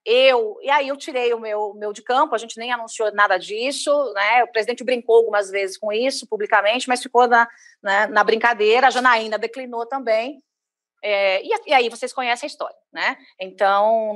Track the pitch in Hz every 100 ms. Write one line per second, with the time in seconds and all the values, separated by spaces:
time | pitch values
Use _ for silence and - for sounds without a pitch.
0 | - 247 262 247 220 196 262 294 277 277
1 | - 254 240 233 220 214 208 208 208 208
2 | - 254 302 226 226 226 240 240 226 -
3 | 214 202 208 185 170 214 254 277 - 294
4 | 262 202 202 240 233 226 214 240 247 247
5 | 233 226 226 208 196 196 190 190 214 214
6 | 262 269 - 214 208 208 202 240 254 247
7 | 262 240 247 233 233 - - _ 202 196
8 | 214 208 202 220 233 233 214 233 254 240
9 | 254 226 220 214 226 262 254 233 233 269
10 | 233 220 247 277 _ _ _ _ _ _
11 | 208 202 196 190 311 415 - 277 233 226
12 | 247 - 247 240 285 - 123 - _ 170
13 | 190 269 _ - 190 185 196 202 214 226
14 | 220